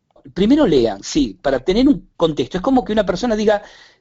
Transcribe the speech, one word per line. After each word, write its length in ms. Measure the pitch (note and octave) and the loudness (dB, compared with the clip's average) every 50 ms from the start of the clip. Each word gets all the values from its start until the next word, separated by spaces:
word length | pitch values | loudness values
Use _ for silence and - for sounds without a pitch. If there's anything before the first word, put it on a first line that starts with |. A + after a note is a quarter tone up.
| _ _ _ _ - C3+ - | _ _ _ _ -20 -10 -4
primero 320 | F3 G3+ A3 C#4+ D#4 C#4+ | -2 2 2 4 4 4
lean, 360 | F#3 D3+ B2+ A2+ A2 G2 G2+ | 4 2 2 2 0 -2 -4
sí, 360 | - - - D#3 C3+ G#2 F2+ - | -10 -4 -2 -2 -2 -2 -4 -6
para 200 | - C#3+ C3+ B2+ | -4 -2 -2 -2
tener 280 | - F#3 F#3+ A#3 C4 D4+ | -2 0 0 2 2 2
un 220 | G#3+ E3 - _ _ | 0 -2 -6 _ _
contexto. 420 | - E3+ D#3+ D3 D3+ B2 - - F3+ | -2 -2 -2 0 -2 -6 -6 -6 -4
Es 40 | |
como 220 | - C4+ C4+ B3 - | -2 0 0 0 0
que 80 | - | 0
una 140 | G#3+ A3 G3 | -2 -2 -2
persona 300 | G3+ F#3+ - B3 A#3+ G#3+ | -2 -2 -4 -2 -2 -2
diga, 260 | G#3+ G#3+ G#3+ G#3 G#3 - - - - - - _ _ | 0 0 0 0 0 -2 -8 -20 -20 -20 -20 _ _